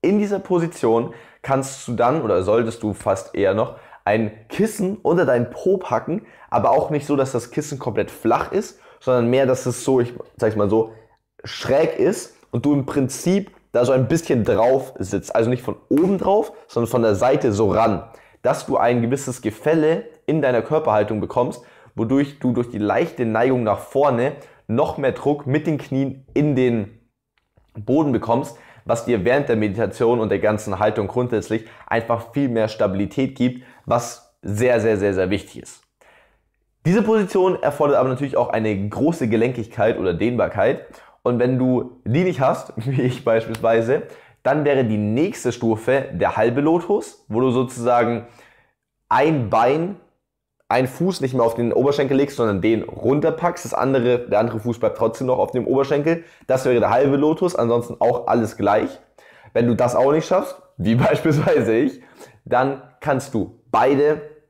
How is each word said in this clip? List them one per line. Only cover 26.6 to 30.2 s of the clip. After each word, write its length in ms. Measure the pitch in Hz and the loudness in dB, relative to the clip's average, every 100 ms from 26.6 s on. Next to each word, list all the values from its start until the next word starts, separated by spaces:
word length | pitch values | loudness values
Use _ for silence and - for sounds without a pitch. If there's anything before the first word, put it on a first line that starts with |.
| 127 117 101 - _ _ _ _ _ _ _ | 2 0 -4 -12 _ _ _ _ _ _ _
Boden 380 | - 107 139 151 | -12 0 2 2
bekommst, 440 | 113 - 120 151 - - - | 0 0 -2 -2 -12 -20 -20
was 200 | - 117 | -4 -4
dir 200 | - 117 | 0 0
während 240 | 92 135 143 | 2 2 2
der 80 | 113 | 0
Meditation 640 | 107 98 101 - 117 120 | 0 -2 -4 0 2 2